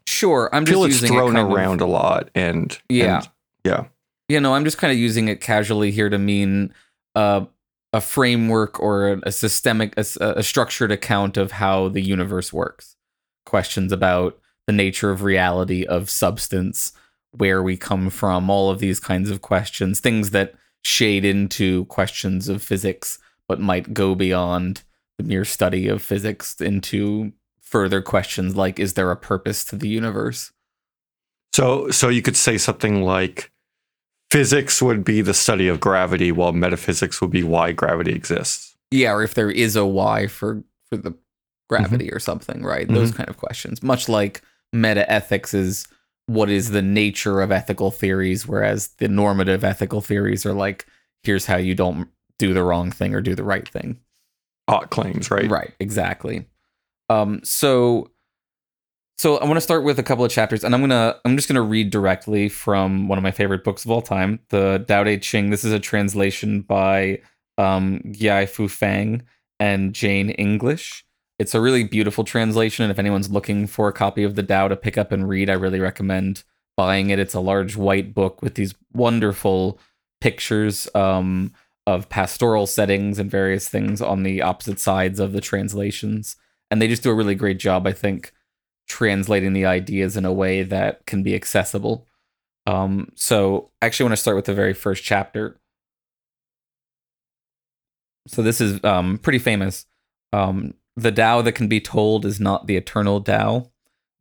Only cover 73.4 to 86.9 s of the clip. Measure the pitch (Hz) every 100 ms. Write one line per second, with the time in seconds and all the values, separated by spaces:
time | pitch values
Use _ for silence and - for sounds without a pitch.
73.4 | - 101 101 - 104 - 98 107 104 101
74.4 | 95 98 98 98 107 110 101 98 95 95
75.4 | 98 95 95 92 92 - 98 95 95 98
76.4 | - _ _ - 92 98 98 98 95 98
77.4 | 95 98 95 104 98 98 98 104 95 -
78.4 | 117 - 98 - _ 120 117 117 107 98
79.4 | 104 95 92 92 _ _ _ _ 117 -
80.4 | - 107 107 98 - 104 95 95 92 92
81.4 | 95 - _ _ - 92 101 104 92 -
82.4 | 120 110 98 - 101 98 101 101 98 98
83.4 | 95 95 - 104 104 104 - 98 95 95
84.4 | 92 92 - 98 - 95 92 98 98 98
85.4 | - 101 101 101 101 - 110 110 107 -
86.4 | _ _ _ 107 113